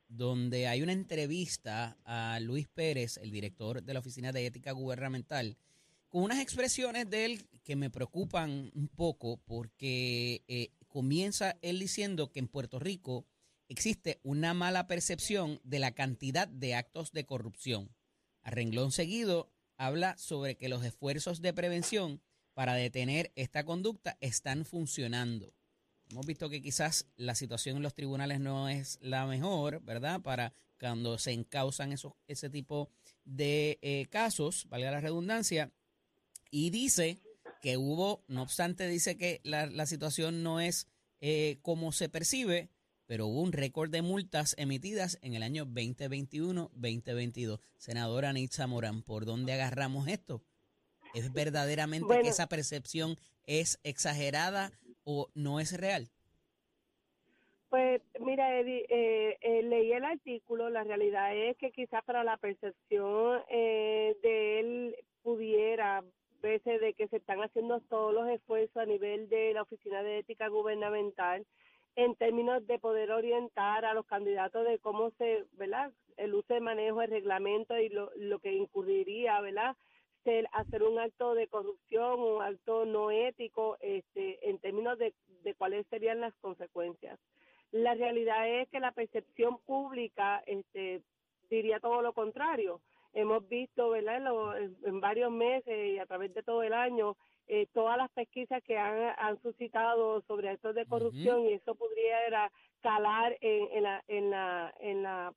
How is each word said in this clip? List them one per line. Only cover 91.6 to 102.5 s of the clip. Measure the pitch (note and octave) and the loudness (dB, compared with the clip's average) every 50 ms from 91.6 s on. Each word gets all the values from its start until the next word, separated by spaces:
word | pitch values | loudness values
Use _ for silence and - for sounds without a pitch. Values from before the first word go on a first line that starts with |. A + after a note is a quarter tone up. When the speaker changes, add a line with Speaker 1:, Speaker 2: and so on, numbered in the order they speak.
| G#3+ A3 G#3+ G#3+ | 2 2 2 2
Speaker 2:
todo | - A#3 A#3 A#3+ A#3+ | 2 2 2 2 2
lo | A#3+ A3+ | 0 0
contrario. | - A3 A3 G#3+ B3+ D4 D#4+ D#4+ A#3+ G#3 F#3 E3+ F3 _ _ _ _ _ _ - | -2 -2 -2 -2 -2 -2 0 0 0 0 -2 -2 -6 _ _ _ _ _ _ -2
Hemos | G#3+ G#3+ G#3+ G#3+ A3+ G3+ F#3 | 0 2 2 2 2 0 -2
visto, | A#3+ B3 B3+ - _ - A#3+ A#3 | -4 -4 -4 -2 _ 2 2 2
¿verdad? | A3+ A3 G#3 G#3+ A3+ B3+ | 2 2 0 0 -2 -2
En | C4+ | 0
lo, | C4 A#3+ A3 G#3+ G#3 G#3 | 0 0 0 0 -2 -2
en, | G3+ G#3 F#3+ F#3 - - | -4 -4 -6 -6 -6 -4
en | G3+ F#3+ G3 | -4 -2 0
varios | F#3+ G3+ G#3+ A3+ B3 A#3+ A#3 | 2 2 2 4 2 2 2
meses | A3+ A#3 A#3+ B3+ C4 A#3+ A#3+ A3 G#3+ G#3 G3+ G3 | 2 2 4 2 2 0 -2 -4 -2 0 0 0
y | G3 | -2
a | F#3+ | -2
través | - F#3 F#3 G3 G3 F3+ | -4 -4 -4 -4 -4 -6
de | A3 G#3+ | -6 -4
todo | - A#3 A#3 A3+ | 0 0 2 2
el | A3 A3 | 2 2
año, | A#3 B3 B3 B3 A#3 G#3+ G#3 G3+ _ _ _ _ _ _ - | 2 2 2 2 2 2 2 0 _ _ _ _ _ _ 0
eh, | G#3+ G#3 G#3 - - | 2 2 2 2 2
todas | A#3 A3 A3+ A#3+ B3 | 2 4 4 4 2
las | C4 B3+ - | 2 0 -2
pesquisas | B3+ A#3 - - C4 B3 - C4 B3+ - | -4 -6 -4 -4 -6 -4 -2 -2 -4 -2
que | - A3+ G#3+ | 0 0 0
han, | G#3 G#3 G#3+ A3 A#3 A#3+ - - | 2 2 2 2 0 0 0 0
han | A3 G#3+ G#3 - - | 0 -2 -2 -2 -4
suscitado | A#3+ A3 - B3 A3+ - A3+ A3+ A#3 A#3 A3+ A3+ A3 A3 G#3+ - - | -6 -6 -6 -6 -2 0 2 4 4 6 4 4 4 2 0 -2 -2
sobre | G#3+ G#3 G3+ G3 | -4 -2 -2 -2
actos | G3 F#3+ - A3 A3 | -2 -4 -4 -2 -2
de | A3+ A3+ | -2 -2
corrupción, | - A#3+ A#3 A3+ A#3 A#2+ C3+ E3 A#3+ B3 A#3+ | 0 0 0 0 0 0 2 4 4 6 6
Speaker 1:
Ujú. | A#3 A3 | 6 4
Speaker 2:
y | G#3 | 2
eso | G3 - - A3+ | 2 0 -4 -4
pudiera | - - A3 A3 G#3+ - A3+ A3+ - E4 A#3 A3 G#3+ G#3+ G3+ | -2 -4 -4 0 2 2 4 4 4 2 2 2 2 2 0